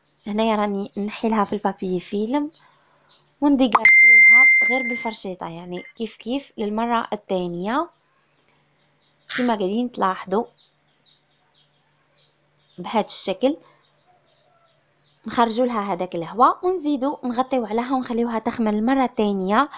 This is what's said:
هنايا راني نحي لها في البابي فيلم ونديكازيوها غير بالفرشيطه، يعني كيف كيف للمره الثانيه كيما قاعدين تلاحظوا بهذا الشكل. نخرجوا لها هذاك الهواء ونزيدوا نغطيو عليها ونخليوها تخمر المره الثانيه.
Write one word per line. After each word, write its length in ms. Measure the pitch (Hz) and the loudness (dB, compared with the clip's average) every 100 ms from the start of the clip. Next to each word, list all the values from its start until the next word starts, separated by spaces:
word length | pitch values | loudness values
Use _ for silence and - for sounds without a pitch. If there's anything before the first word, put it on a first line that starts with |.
| _ _ 214 | _ _ -6
هنايا 280 | 208 226 214 | -2 0 0
راني 360 | 208 196 202 - | -2 -4 -6 -8
نحي 320 | 208 - 226 | -8 -4 -2
لها 140 | 220 | 0
في 100 | 202 | -2
البابي 460 | 208 196 190 190 180 | -2 -4 -4 -4 -4
فيلم 520 | - 208 214 285 294 - _ _ _ _ _ - _ _ | -4 -6 -2 -2 -4 -10 _ _ _ _ _ -20 _ _
ونديكازيوها 1080 | 294 269 254 - - - - - - - - - - | 2 4 4 4 6 8 8 8 8 8 6 4 2
غير 120 | 254 | 0
بالفرشيطه، 640 | 240 240 226 214 196 175 170 | -2 -6 -6 -8 -10 -10 -10
يعني 360 | 165 180 175 - - | -12 -10 -12 -12 -10
كيف 200 | 220 - | -10 -10
كيف 360 | 220 277 - - | -6 -6 -6 -6
للمره 500 | 208 214 233 233 - | -4 -2 0 -2 -2
الثانيه 760 | 208 - 190 180 170 196 262 339 _ _ _ _ _ _ _ _ _ _ _ _ _ - - | -6 -4 -4 -2 -4 -4 -4 -4 _ _ _ _ _ _ _ _ _ _ _ _ _ -12 -4
كيما 200 | 247 208 | -2 0
قاعدين 360 | 185 220 247 | -2 -2 -4
تلاحظوا 520 | - 190 185 - 196 - _ _ _ _ _ _ _ _ _ _ _ _ _ _ _ _ _ _ _ _ _ _ - | -2 -2 -2 -4 -4 -4 _ _ _ _ _ _ _ _ _ _ _ _ _ _ _ _ _ _ _ _ _ _ -16
بهذا 280 | 175 226 190 | -6 -4 -4
الشكل. 520 | - - 185 262 320 _ _ _ _ _ _ _ _ _ _ _ _ _ _ _ _ 220 | -6 -8 -2 -2 -2 _ _ _ _ _ _ _ _ _ _ _ _ _ _ _ _ -6
نخرجوا 380 | 247 233 220 247 | -2 0 0 -2
لها 280 | 233 202 | -2 -4
هذاك 220 | 175 185 175 | -6 -6 -8
الهواء 420 | 170 190 285 381 359 | -8 2 2 2 -2
ونزيدوا 500 | 370 294 285 269 - | -2 -2 -2 -4 -4
نغطيو 420 | 247 240 262 254 208 | -6 -4 -2 -4 -2
عليها 300 | 226 247 262 | -4 -2 -4
ونخليوها 440 | 247 226 233 220 | -4 -4 -2 -4
تخمر 300 | 233 226 220 | -4 -2 -2
المره 360 | 208 226 269 247 | 0 0 0 0
الثانيه. 640 | - 208 196 185 214 285 | 0 -2 0 0 0 0